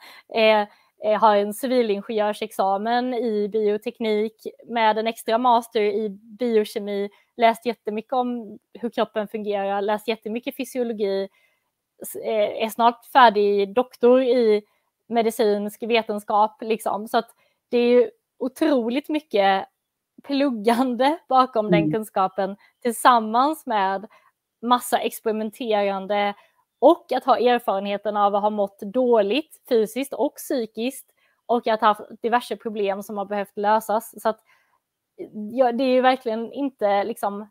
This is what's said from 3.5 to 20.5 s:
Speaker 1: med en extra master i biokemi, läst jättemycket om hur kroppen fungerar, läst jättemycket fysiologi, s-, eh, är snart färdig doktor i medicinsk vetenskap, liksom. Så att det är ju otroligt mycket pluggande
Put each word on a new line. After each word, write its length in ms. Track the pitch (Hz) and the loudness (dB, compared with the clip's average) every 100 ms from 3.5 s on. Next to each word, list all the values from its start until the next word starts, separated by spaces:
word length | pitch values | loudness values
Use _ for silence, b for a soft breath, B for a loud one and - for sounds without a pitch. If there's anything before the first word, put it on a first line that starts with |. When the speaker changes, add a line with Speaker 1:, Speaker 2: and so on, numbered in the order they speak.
| 214 208 208 240 - 226 214 220 - - - - | 0 0 -2 -4 -6 -2 0 -2 -6 -16 -16 -8
Speaker 1:
med 320 | 233 220 214 | 0 0 2
en 80 | 220 | -2
extra 320 | 233 - 226 | -4 -2 0
master 420 | 254 233 240 220 | 4 2 2 -2
i 260 | 208 202 220 | 0 0 -4
biokemi, 1000 | 196 226 208 247 220 214 226 202 202 202 b b - | -8 -16 -6 0 0 0 -4 -6 -6 -6 b b 0
läst 300 | 226 226 240 | 2 2 -4
jättemycket 460 | 220 - 214 - | -8 -6 -8 -4
om 460 | 262 247 240 208 214 _ | -2 -2 -6 -12 -18 _
hur 180 | - 233 | -12 -8
kroppen 380 | - 214 220 202 | -4 -4 -4 -8
fungerar, 540 | 220 208 202 196 202 | -8 -6 -4 -2 -2
läst 260 | 202 214 - | -2 -4 -4
jättemycket 480 | 220 214 226 277 - | -6 -6 -10 -8 -8
fysiologi, 720 | 254 262 233 214 196 196 196 _ _ _ _ _ _ _ | -8 -6 -6 -4 -2 -2 -4 _ _ _ _ _ _ _
s-, 140 | - - | -16 -10
eh, 480 | 214 220 208 - | -4 -2 -2 -2
är 40 | 220 | -6
snart 380 | - 233 247 - | 0 0 0 0
färdig 680 | 277 240 208 202 202 196 | 6 6 6 2 0 0
doktor 480 | 196 254 - 240 254 | -2 -4 0 4 4
i 400 | 262 254 226 208 208 _ _ _ - | 4 2 2 2 -2 _ _ _ -6
medicinsk 760 | 233 226 226 214 208 208 - | -2 0 0 0 0 -4 -8
vetenskap, 760 | 220 233 220 208 208 214 214 - | -2 -2 -2 -6 -2 0 0 -2
liksom. 460 | 226 226 202 190 220 | -6 -4 -4 -6 -4
Så 100 | 240 | -4
att 120 | 226 _ _ _ _ | -4 _ _ _ _
det 100 | 240 | 0
är 100 | 240 | 4
ju 220 | 247 233 - _ - | 4 2 -2 _ -10
otroligt 680 | 262 - 320 269 226 254 - | -10 -2 0 0 0 -4 -4
mycket 580 | 302 - 208 196 190 - _ _ _ _ _ | -6 -2 0 2 2 -2 _ _ _ _ _
pluggande 960 | - 277 285 | -6 -2 0